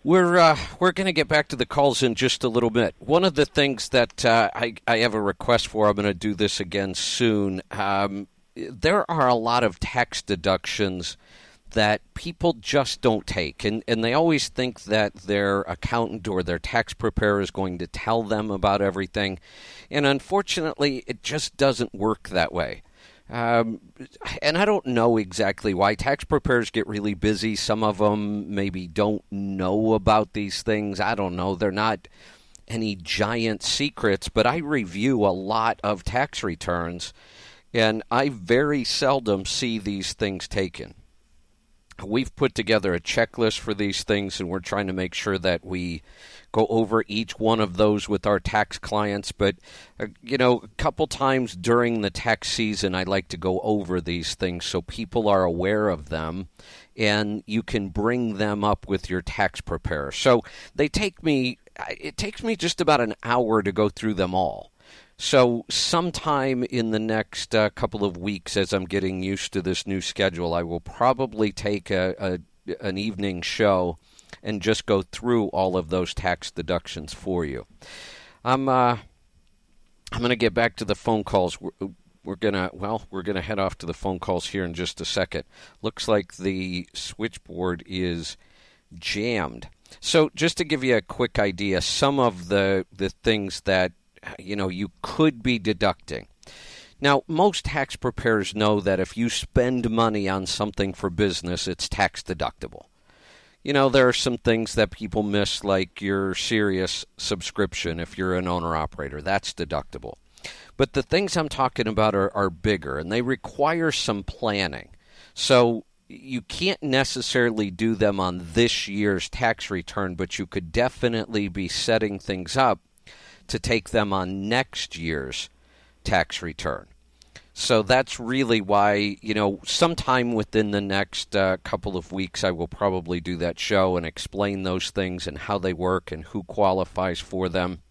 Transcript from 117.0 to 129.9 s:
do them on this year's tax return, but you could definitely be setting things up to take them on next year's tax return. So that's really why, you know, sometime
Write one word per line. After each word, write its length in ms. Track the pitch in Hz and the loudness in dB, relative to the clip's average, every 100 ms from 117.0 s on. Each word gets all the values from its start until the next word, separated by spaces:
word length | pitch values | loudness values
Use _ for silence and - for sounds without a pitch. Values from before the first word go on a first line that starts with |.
| 135 127 - 127 120 110 101 | 2 -2 -2 2 2 2 -2
do 240 | 90 113 | 0 0
them 240 | 107 104 98 | 4 2 2
on 260 | 92 87 85 | -2 -2 -2
this 340 | 82 120 - - | 2 2 2 -4
year's 420 | 101 104 95 - | 0 0 0 -4
tax 400 | - 120 - - | 0 0 0 -4
return, 460 | 95 - - 92 | -6 -6 -4 -4
but 240 | 87 92 - | -4 -6 -4
you 80 | 92 | -6
could 240 | 98 85 | -6 -2
definitely 760 | 113 127 - 123 113 107 110 101 | 0 0 0 -2 -2 -2 -4 -4
be 200 | 90 90 | -4 -4
setting 520 | - - 113 107 98 | -4 0 2 0 -4
things 380 | - 95 87 131 | -6 -6 -2 2
up 220 | 127 - _ _ - - - - - | 2 2 _ _ -20 -20 -20 -20 -8
to 120 | 110 | -6
take 320 | - 117 - | 0 -2 0
them 200 | 113 104 | 0 0
on 380 | 98 92 98 101 | 0 -2 -4 0
next 480 | 123 131 - - 82 | 0 -2 -8 -10 -6
year's 520 | 82 76 65 64 - _ _ _ _ _ | -4 -4 -6 -8 -10 _ _ _ _ _
tax 380 | - 95 80 - | 0 0 0 -4
return. 440 | 82 76 82 53 - _ _ _ _ - _ | -8 -6 -6 -6 -10 _ _ _ _ -20 _
So 280 | - - 113 | -8 2 2
that's 380 | 98 127 131 - | 6 2 2 -6
really 400 | 117 131 123 113 | -2 0 4 2
why, 580 | 98 104 104 101 104 98 | 4 4 6 4 0 -4
you 120 | 107 | -2
know, 280 | 107 104 98 | 2 2 0
sometime 680 | - - 170 | -6 2 2